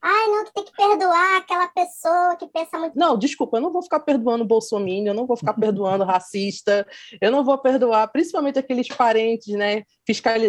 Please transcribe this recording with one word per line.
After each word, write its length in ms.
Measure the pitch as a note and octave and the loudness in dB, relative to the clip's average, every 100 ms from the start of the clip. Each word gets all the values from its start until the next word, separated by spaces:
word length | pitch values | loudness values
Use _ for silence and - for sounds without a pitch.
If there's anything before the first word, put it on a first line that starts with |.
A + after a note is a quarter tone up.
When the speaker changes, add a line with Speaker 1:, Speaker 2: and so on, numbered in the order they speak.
| E4+ | -2
Speaker 1:
Ai, 200 | G#4+ A4 | 0 2
não, 160 | G#4+ | -2
que 100 | - | -4
tem 100 | G4+ | -10
que 120 | G4+ - | -10 0
perdoar 640 | G4+ G#4 F#4 E4+ F#4+ F#4+ | 2 2 2 2 2 0
aquela 280 | F4 F4+ F4+ | 0 -2 -2
pessoa 720 | F#4 F4 - E4 F4 F4+ E4+ | -2 -4 -2 0 2 2 0
que 100 | D#4 | -6
pensa 320 | D#4+ E4 D#4+ | -6 -6 -6
muito. 180 | E4 D4 | -4 0
Speaker 2:
Não, 220 | E4 A3+ | 2 2
desculpa, 380 | C4 - C#4+ A#3 | 0 -2 -2 -2
eu 40 | |
não 120 | E4 | -2
vou 100 | E4+ | -4
ficar 160 | F4 D#4 | -2 -2
perdoando 460 | D4+ C4+ A#3 A#3 | 0 0 0 0
bolsominion, 640 | G#3+ A3+ A3 G#3 F#3+ F#3+ G#3 | 2 0 0 -4 -4 -2 -2
eu 60 | |
não 120 | G#3 B3 | -2 -2
vou 100 | A#3+ | -2
ficar 180 | D#3+ | -4
Speaker 3:
<laughs> 0 | |
Speaker 2:
perdoando 500 | G#3+ G#3+ G3+ F#3+ G3 | -2 -2 0 -2 0
racista, 840 | F#3+ F#3 - G3+ G3+ F#3 - G3+ G3 - - A3 | 0 0 -2 -6 -6 -4 0 0 -2 -12 -20 -2
eu 120 | G3+ | 0
não 120 | C#4 | 2
vou 140 | C4+ C4+ | 2 2
perdoar, 480 | C4 C4 A#3+ A3 A3 | 2 2 2 2 2
principalmente 440 | C#4+ E4+ F4+ C#4+ C4+ | 0 -2 -2 -2 -2
aqueles 300 | C4+ B3+ B3 | -2 -4 -4
parentes, 680 | - A#3 A3 A3+ A3+ G#3 G#3 | 0 2 2 0 -2 -4 -4
né, 260 | G3+ G#3+ - _ - | -2 -2 -6 _ -4
fiscal, 280 | G#3 A3+ A3+ | -2 0 2